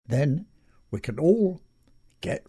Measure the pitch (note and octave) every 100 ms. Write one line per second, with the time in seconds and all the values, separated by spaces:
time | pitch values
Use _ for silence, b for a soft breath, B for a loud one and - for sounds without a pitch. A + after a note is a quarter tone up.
0 | - A#2+ C#3+ C#3 G3+ _ _ _ - -
1 | - A2 D#3+ A3+ G3 F3+ - _ _ -
2 | - - - -